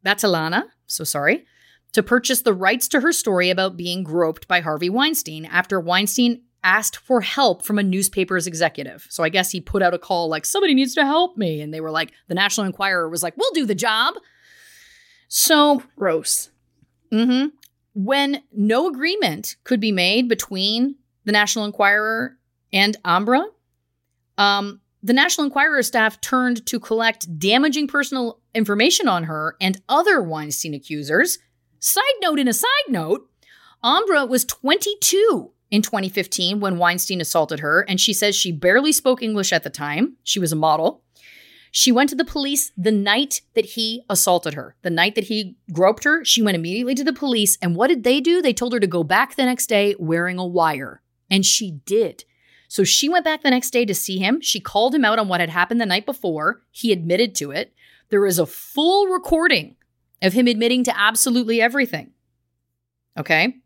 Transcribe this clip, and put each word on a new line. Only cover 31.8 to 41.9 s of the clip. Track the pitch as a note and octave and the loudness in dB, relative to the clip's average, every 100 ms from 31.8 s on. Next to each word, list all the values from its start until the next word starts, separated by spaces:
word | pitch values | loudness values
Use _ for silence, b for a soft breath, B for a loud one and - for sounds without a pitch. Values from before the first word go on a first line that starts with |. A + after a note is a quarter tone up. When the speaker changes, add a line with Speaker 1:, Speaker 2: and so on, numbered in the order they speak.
Speaker 1:
Side | - - C5+ B4 | -4 0 -2 0
note | F#4 D4 | 0 0
in | C4 | 0
a | |
side | A3+ A#4+ C#5+ C5+ | 0 0 0 -2
note, | A3 D#3+ G3+ _ _ b b b b | -4 -2 -4 _ _ b b b b
Ambra | A#3 D#4+ G#4+ D#4 C4 | 0 0 2 0 2
was | B3+ | -2
twenty-two | - - C4 F#4 G#4 G#4 - G4 A4 B3 - _ _ | -2 -4 -2 0 -2 -2 0 2 2 2 -4 _ _
in | G#3 | 0
twenty | G#3+ G#3 F#3+ | 0 -4 -2
fifteen | G3 F#3 - F3+ G3+ | -4 -4 -4 -4 -2
when | G3+ F3 | -2 2
Weinstein | F3 F3 - F#3 | 2 0 -4 -4
assaulted | D#3 E3+ D3+ D#3 | 0 0 0 -2
her, | D3+ E3 G3+ | 2 2 2
and | F#3 | 0
she | - | 0
says | F#3+ G#3 G3 | 2 0 0
she | F#3+ | -2
barely | D#3 F3+ G#3+ D4+ | 0 4 4 4
spoke | D4+ C4 B3 | 2 2 0
English | A3+ G#3+ F#3+ | -2 -2 0
at | E3 | -2
the | - | -2
time. | - D3 D3+ C4+ - | -8 -4 -2 -2 -4
She | - G3+ | -4 -2
was | E3+ | -2
a | D#3 | 0
model. | D#3 D#3 E3+ - _ B B B B B B | 2 2 0 -4 _ B B B B B B
She | - - | 0 4